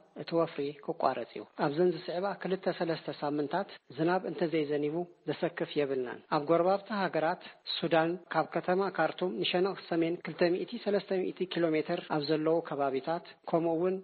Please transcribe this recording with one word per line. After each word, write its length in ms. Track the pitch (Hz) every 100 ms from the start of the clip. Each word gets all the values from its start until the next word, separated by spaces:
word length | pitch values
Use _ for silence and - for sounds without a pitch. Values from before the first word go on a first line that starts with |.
| - -
እቲ 140 | 151
ወፍሪ 320 | 165 165 - 143 147
ክቋረፅ 520 | - 160 - 127 117
እዩ። 120 | - 104 -
ኣብዘን 360 | 160 143 180
ዝስዕባ 340 | 165 - 170 196 185
ክልተ 360 | 185 185 185
ሰለስተ 420 | 160 170 156 -
ሳምንታት 540 | 139 147 147 143 175 196 - -
ዝናብ 320 | 131 160 185 190
እንተዘይዘኒቡ 720 | 160 170 160 143 147 147 165 175 -
ዘሰክፍ 460 | - 143 170 - 165
የብልናን። 480 | 151 143 135 123 113 -
ኣብ 120 | 156
ጎረባብቲ 440 | 143 170 175 196 -
ሃገራት 500 | 208 180 156 156 180 - - -
ሱዳን 420 | - 165 160 165 180 -
ካብ 160 | 165 151
ከተማ 400 | 170 170 185 196
ካርቱም 420 | 180 156 - 185 214
ንሸነኽ 440 | 170 180 190 175
ሰሜን 380 | - 165 165 175
ክልተ 300 | - 156 175
ሚእቲ 300 | 185 - 240
ሰለስተ 300 | - 202 - 190
ሚእቲ 320 | 185 - 185
ኪሎ 180 | 175 170
ሜትር 320 | 156 151 175 -
ኣብ 140 | 151
ዘለዉ 320 | 143 156 156 165
ከባቢታት 640 | 160 143 139 131 143 170 - - -
ከምኡ 280 | 170 165
እውን 220 | 160 180 190